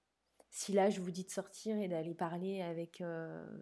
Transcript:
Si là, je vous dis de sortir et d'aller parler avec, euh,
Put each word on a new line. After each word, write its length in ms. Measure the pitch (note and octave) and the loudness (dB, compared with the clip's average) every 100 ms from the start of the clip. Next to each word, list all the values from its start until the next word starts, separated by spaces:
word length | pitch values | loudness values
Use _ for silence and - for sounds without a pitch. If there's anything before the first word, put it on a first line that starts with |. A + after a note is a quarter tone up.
| _ _ _ _ - | _ _ _ _ -12
Si 240 | - - | -8 4
là, 160 | G3 G3 | 6 6
je 100 | F#3+ | 6
vous 120 | F3+ | -2
dis 120 | F3 | -4
de 60 | F#3 | -4
sortir 480 | - F#3 - A3 G#3+ | -4 -4 -6 -2 0
et 100 | F#3+ | 2
d'aller 260 | E3 E3 | 0 0
parler 480 | E3 E3+ F3 F#3+ G3 | 0 -2 0 -2 -2
avec, 380 | F3 E3 E3+ - | -2 -2 -6 -6
euh, 460 | E3+ E3 D#3+ D#3+ D#3+ D#3+ | -4 -4 -4 -8 -10 -10